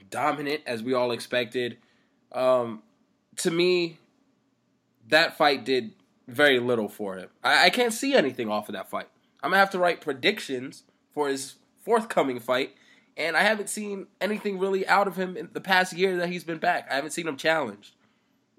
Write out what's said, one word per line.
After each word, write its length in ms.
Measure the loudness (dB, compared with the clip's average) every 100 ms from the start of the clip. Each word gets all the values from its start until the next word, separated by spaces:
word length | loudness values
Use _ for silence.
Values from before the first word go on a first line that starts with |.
| -12
dominant, 520 | -4 -2 -2 -4 -6 -6
as 160 | -6
we 120 | -2
all 180 | 0 0
expected. 680 | -2 -4 -4 -2 -4 -6 -8 _ _ _ _ _
Um, 500 | -2 2 4 2 -6 -14 _ _ _ _ -6
to 140 | -2
me, 460 | 2 2 2 0 -6 _ _ _ _ _ _ _ _ _ _ 0
that 280 | 2 2 2
fight 280 | 2 2
did 280 | 0 -2 -2 -12 _ _ -10
very 320 | 2 4 4
little 300 | 2 0 -2
for 280 | -6 -10 -10
him. 120 | -14 _
I, 220 | 2 4 6
I 40 |
can't 220 | 4 0
see 220 | -2 2
anything 340 | 2 2 -2 -4
off 200 | -4 -4
of 60 |
that 140 | -10 -8
fight. 180 | -8 -10 _ _ _
I'm 80 | 0
gonna 100 | 2
have 100 | 4
to 80 | 2
write 220 | 0 0
predictions 840 | -4 -2 0 -2 -4 -6 -8 -14 _ _ _
for 160 | -4 -2
his 260 | -2 -6 -16 _ _
forthcoming 560 | 0 0 2 0 0 -2
fight, 340 | -2 -2 -2 -8 _ _ _ -6
and 200 | -2 2
I 60 |
haven't 260 | 2 2 -4
seen 380 | -8 -8 -8 -12 _
anything 380 | -4 -2 -4 -2
really 280 | 0 0 2
out 220 | 2 2
of 80 | -2
him 200 | -6 -6
in 120 | -10
the 80 | -10
past 320 | 2 2 2
year 240 | 2 0 2
that 100 | -2
he's 160 | -4
been 140 | -6 -2
back. 280 | 0 -2 -2
I 40 |
haven't 160 | -4 -4
seen 140 | -6 -6
him 100 | -2
challenged. 580 | 0 0 0 -6 -18 _ _ _ _ _ _